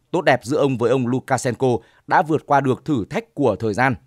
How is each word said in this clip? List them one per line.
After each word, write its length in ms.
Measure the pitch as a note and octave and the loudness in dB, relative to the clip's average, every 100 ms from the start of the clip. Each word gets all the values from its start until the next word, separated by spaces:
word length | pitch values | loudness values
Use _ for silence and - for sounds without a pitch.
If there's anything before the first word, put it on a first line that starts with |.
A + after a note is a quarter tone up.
| _ | _
tốt 100 | E3+ | -2
đẹp 180 | D#3 B2+ | 2 2
giữa 140 | A2 C3 | 0 0
ông 200 | C#3 B2+ | 0 2
với 140 | A#2 | 0
ông 160 | C3+ A#2+ | 0 0
Lukashenko 600 | B2+ - B2+ B2+ A2 C3 A#2+ - _ - | -2 -2 -2 -2 -2 0 0 -4 _ -2
đã 140 | D#3+ | 0
vượt 240 | D#3 D3 - | 2 -2 2
qua 160 | C#3+ | 0
được 240 | C#3 C#3+ - | 2 -2 -2
thử 200 | C#3 F#2+ | -4 -2
thách 260 | F#3 - - | -6 -8 -2
của 200 | C3 F#2+ | -2 0
thời 180 | A2+ | -2
gian. 220 | G2+ C3 A#2 | 0 0 -2